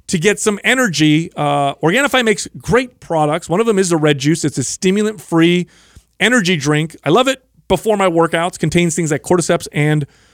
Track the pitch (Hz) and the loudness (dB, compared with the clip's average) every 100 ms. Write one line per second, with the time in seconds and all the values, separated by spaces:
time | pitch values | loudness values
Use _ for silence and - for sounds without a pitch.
0 | - 185 190 202 220 202 - 254 247 147 | -6 -2 0 0 -2 -2 0 0 0 2
1 | 151 151 170 - 147 143 139 139 160 220 | 2 2 0 -4 -2 0 -2 0 0 0
2 | 277 262 226 208 - 139 131 226 254 _ | 0 0 0 -2 -4 -12 -2 0 0 _
3 | - 165 151 165 - 170 233 196 190 170 | -6 -2 0 -2 -2 -2 0 0 0 2
4 | 151 147 139 165 156 - 123 - 185 196 | 2 2 0 0 -2 -4 -6 -2 0 0
5 | 214 214 - 165 165 180 175 _ _ - | -2 -6 -2 2 2 2 -4 _ _ -20
6 | _ _ 196 247 175 180 135 151 156 - | _ _ 0 2 0 -2 0 -2 -2 -6
7 | 143 190 254 262 _ _ _ 190 220 208 | 0 2 2 -2 _ _ _ -2 0 0
8 | 190 165 165 165 170 - 160 170 175 156 | 2 2 0 0 -4 -2 -2 0 0 0
9 | 160 143 - 180 160 170 - - 147 151 | -2 -4 0 -2 0 -2 -2 -2 0 0
10 | 143 _ _ | -2 _ _